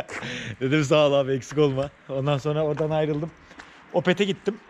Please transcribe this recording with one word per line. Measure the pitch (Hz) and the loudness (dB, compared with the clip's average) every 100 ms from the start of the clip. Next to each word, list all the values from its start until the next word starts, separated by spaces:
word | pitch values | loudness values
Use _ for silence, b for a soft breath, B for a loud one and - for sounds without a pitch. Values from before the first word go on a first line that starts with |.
| - - B 247 120 107 | -2 -6 B -10 -10 -6
Dedim, | 131 156 | 0 0
"Sağ | 139 151 147 | 4 4 6
ol | |
abi, | 139 135 | 4 2
eksik | 135 - 135 | -2 -2 0
olma." | 147 131 139 - - | 2 2 -4 -8 -10
Ondan | 139 139 139 | -4 -2 0
sonra | 151 151 | 0 -2
oradan | 156 143 156 | -2 -2 -2
ayrıldım. | 156 156 147 160 - B B B B B | 0 0 -2 -4 -10 B B B B B
Opet'e | 175 175 180 202 | 0 2 2 2
gittim. | 156 - 220 - | 0 -4 -6 -8